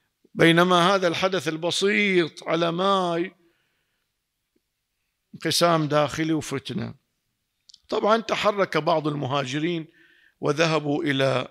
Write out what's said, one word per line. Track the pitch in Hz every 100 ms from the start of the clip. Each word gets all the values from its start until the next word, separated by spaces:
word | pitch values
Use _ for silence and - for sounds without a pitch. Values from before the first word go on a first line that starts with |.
| _ _ _
بينما | - 160 165 180 180 175
هذا | 196 180
الحدث | 165 190 185 156
البسيط | 160 170 - 196 208 208 180 156 - -
على | 165 170
ماي | 170 196 196 175 170 190 - _ _ _ _ _ _ _ _ _ _ _ _ _ _ _ _ _ _ _
انقسام | - 165 - 170 160 151
داخلي | 147 147 - 160
وفتنة. | 160 - 139 - 127 117 - _ _ _ _ _ _ _ - -
طبعًا | 427 208 226
تحرك | - 226 202 208 185 160
بعض | 156 160 151
المهاجرين | 147 135 143 127 143 165 170 156 _ _ _ _ -
وذهبوا | 147 143 165 156 147 147
إلى | 156 135 135 127 127